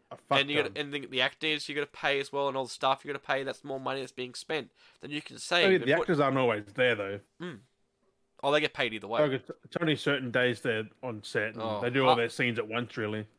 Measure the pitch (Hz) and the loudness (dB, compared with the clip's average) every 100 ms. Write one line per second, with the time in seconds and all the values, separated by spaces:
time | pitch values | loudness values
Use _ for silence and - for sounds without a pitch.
0 | - - - 135 139 147 - 139 143 143 | -14 -12 0 2 2 0 0 -2 -6 -6
1 | 135 131 131 - 156 151 - 147 143 - | -4 0 0 0 -2 -2 -4 -6 -6 -2
2 | 147 139 139 143 139 135 127 - 135 135 | 0 0 0 -2 0 0 -4 -2 0 0
3 | 143 139 - 135 135 117 147 135 131 135 | -4 -8 -2 -2 -2 -8 -8 -6 -4 -6
4 | 131 - 127 120 - 156 120 _ - _ | -8 -8 -10 -10 -6 -6 -6 _ -20 _
5 | - 147 - 120 - 175 175 185 131 160 | -10 -10 -10 -12 -2 4 6 4 4 2
6 | 185 156 139 131 123 107 101 101 127 110 | 4 4 4 4 4 2 -2 2 2 2
7 | 98 101 - - 175 113 - _ _ _ | -2 -6 -10 -14 -12 -12 -18 _ _ _
8 | _ _ _ _ 139 151 151 - 123 107 | _ _ _ _ 2 4 2 0 -4 -4
9 | 101 117 151 131 - - - 165 165 147 | -4 2 2 0 -6 -18 -8 -2 0 0
10 | - 139 127 127 123 113 127 110 110 _ | 2 0 0 2 2 2 -2 -2 -4 _
11 | 127 107 - 120 107 110 110 104 120 131 | -10 -10 -6 -2 -2 -4 -4 -2 0 2
12 | 131 123 117 - 123 113 107 113 120 - | 4 4 2 0 -2 0 -2 -4 -4 -4
13 | 107 107 107 | -4 -4 -6